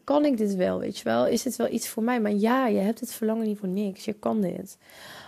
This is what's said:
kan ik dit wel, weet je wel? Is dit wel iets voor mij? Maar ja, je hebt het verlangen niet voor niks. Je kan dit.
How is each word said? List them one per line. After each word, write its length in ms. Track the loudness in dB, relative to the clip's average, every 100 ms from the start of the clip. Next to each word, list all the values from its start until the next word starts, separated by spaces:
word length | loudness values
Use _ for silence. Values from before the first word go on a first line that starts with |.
kan 220 | 0 4 4
ik 120 | 2
dit 180 | 2 2
wel, 240 | 2 0
weet 180 | -4 -4
je 60 |
wel? 240 | 0 2 4
Is 160 | 2
dit 120 | -2 -2
wel 160 | -2
iets 160 | -2 -6
voor 160 | -4
mij? 180 | 0 0
Maar 100 | 0
ja, 360 | 2 2 4 4
je 120 | 2
hebt 200 | 2 -2
het 140 | -6
verlangen 340 | -4 -2 0 -2
niet 100 | -2
voor 100 | -2
niks. 380 | -2 -2 -4 -8
Je 80 |
kan 280 | -4 -2 0
dit. 360 | 0 -2 -10 -16 -20 -20 -20 -18